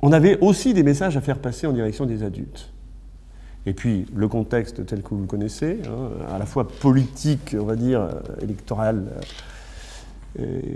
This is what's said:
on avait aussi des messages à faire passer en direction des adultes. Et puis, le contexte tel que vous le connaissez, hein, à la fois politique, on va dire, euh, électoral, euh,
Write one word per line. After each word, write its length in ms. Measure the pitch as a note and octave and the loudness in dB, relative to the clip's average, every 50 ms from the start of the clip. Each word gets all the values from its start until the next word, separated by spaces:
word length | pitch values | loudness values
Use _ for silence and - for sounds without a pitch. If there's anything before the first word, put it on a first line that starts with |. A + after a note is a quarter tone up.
on 120 | - C#3+ | 6 6
avait 260 | D#3+ D#3+ D3+ G3 G3+ - | 8 8 8 8 8 8
aussi 360 | E3+ G3+ G3 - - C4+ A3+ | 6 6 6 6 4 4 4
des 100 | F#3 D3+ | 6 6
messages 320 | C#3+ C#3+ C#3+ F#3+ F#3+ D3+ | 6 4 4 2 0 0
à 40 | C#3 | 0
faire 200 | - C#3+ C3 - | 0 0 -2 -2
passer 260 | - B2 A#2+ - - | -2 -6 -4 -2 -2
en 60 | D#3 | 0
direction 340 | C3+ A#2+ A2+ G#2+ G#2+ - C#3 | 0 2 0 0 -2 -2 -2
des 160 | B2 A2+ G#2+ | -2 -2 -2
adultes. 500 | G#2+ G2+ F#2 F#2+ C#2 - - - - - - - - - - - - - - - - - - - - - - - - | -4 -4 -4 -6 -10 -10 -12 -16 -18 -18 -18 -20 -18 -18 -18 -18 -20 -20 -20 -20 -20 -20 -20 -20 -20 -20 -18 -8 -6
Et 80 | G2 F#2+ | -6 -4
puis, 320 | - - A#2+ A2 F#2+ F#2 - - | -2 0 0 0 0 -2 -4 -2
le 140 | G2 G#2 G#2+ | 0 0 0
contexte 580 | - A#2 G#2+ - B2 A#2+ A2 - - - G2 | 0 -2 -2 0 0 -2 -2 -2 -6 -10 -8
tel 160 | - A2 G2+ | -6 -6 -8
que 80 | G2 - | -6 -6
vous 120 | G#2+ G2+ | -6 -6
le 40 | G2 | -4
connaissez, 540 | F#2 - G#2 G#2 A2 G#2 - D3+ D#3+ F#3+ A3+ E3 | -4 -4 -4 -4 -6 -4 -4 -4 -4 -4 -6 -6
hein, 460 | A2+ A2 A#2+ C3 A#2 G2+ - - B1+ | -8 -8 -8 -8 -8 -8 -8 -8 -8
à 60 | F2+ F#2+ | -6 -6
la 80 | G#2+ | -6
fois 220 | G2+ - C#3 A#2 - | -4 -2 -2 -2 -2
politique, 880 | - - - C#3 C3 C3+ C3 A#2+ - - - D3+ D3 C#3 - - - G#2 | -4 2 4 6 6 6 4 2 -4 -2 0 0 0 0 -2 -4 -4 -2
on 40 | G#2 | -2
va 100 | G#2 A2 | -2 -2
dire, 260 | A#2 A#2 B2+ C3 A#2 | 0 0 2 2 2
euh, 200 | G2 E2 - - - - - - | 0 -2 -4 -8 -8 -10 -8 -8
électoral, 680 | - G#2 G#2 F#2+ - - A2+ G#2 A2 A2 A2 G#2 F#2 - - - - - - - - - - - - - - - - - - - - - - - - - - - | -6 -6 -6 -8 -6 -6 -4 0 0 0 0 -2 -4 -6 -8 -12 -12 -12 -14 -16 -16 -18 -18 -18 -18 -18 -18 -18 -18 -18 -18 -18 -18 -18 -20 -18 -18 -14 -10 -8
euh, 220 | B2 B2+ C3 C3 B2+ - C3 | -6 -6 -6 -6 -6 -6 -8